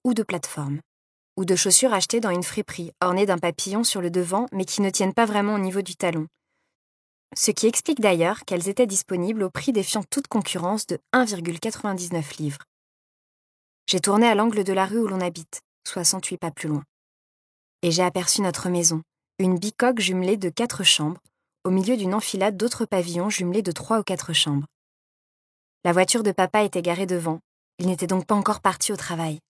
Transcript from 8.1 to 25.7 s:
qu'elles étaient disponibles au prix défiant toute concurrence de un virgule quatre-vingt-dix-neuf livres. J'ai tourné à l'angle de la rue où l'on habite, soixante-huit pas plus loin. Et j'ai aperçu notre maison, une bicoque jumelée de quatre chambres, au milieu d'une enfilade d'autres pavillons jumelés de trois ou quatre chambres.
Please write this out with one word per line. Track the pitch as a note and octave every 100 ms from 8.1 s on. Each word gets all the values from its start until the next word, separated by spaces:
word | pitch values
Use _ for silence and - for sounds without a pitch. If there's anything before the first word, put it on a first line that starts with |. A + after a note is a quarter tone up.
| F3 E3 G#3+
qu'elles | - F3+ F3
étaient | G3 A#3+
disponibles | F#3+ - F3+ F3 A3
au | F#3
prix | - -
défiant | A3+ F#3+ G#3+
toute | F3+ - -
concurrence | A3+ E3+ F3+ F3 G#3+ -
de | E3 -
un | B3+
virgule | A#3+ G3 E3+ E3+
quatre-vingt-dix-neuf | A3+ - G#3 F#3+ F3 F3 D3 -
livres. | D3+ C#3+ - _ _ _ _ _ _ _ _ _ _ _ -
J'ai | F#3
tourné | G3+ G3+ A#3+
à |
l'angle | G#3 A3+ G#3+
de | F#3+
la | F#3+ F#3+
rue | A3
où | A3
l'on | F#3+
habite, | F3+ E3 D#3+ - _ _ -
soixante-huit | - E3+ F#3+ - F3+
pas | E3+
plus | - D#3
loin. | D3 C#3+ _ _ _ _ _ _ _ _ _
Et | F3
j'ai | E3
aperçu | F3+ F3 F3 -
notre | F#3+ E3 F#3
maison, | F3 E3+ D#3+ D#3+ _ _ _
une | F#3 F3+
bicoque | G3+ - A#3+ A#3+
jumelée | F#3+ F#3 F#3 G#3+
de | F#3
quatre | - A#3+ -
chambres, | F#3 - D3+ F3 _ _ _ _
au | F#3
milieu | F#3 F#3 B3
d'une | F#3
enfilade | G3+ - G3+ G3 F#3+
d'autres | A#3+ - A3
pavillons | G3 F3 F3 G3
jumelés | G#3 F3+ F#3+
de | F#3+
trois | D#3+ - A3+
ou |
quatre | G#3 F#3 -
chambres. | D#3+ - C#3+ C#3+ _ _ _ _ _ _ _ _ _ _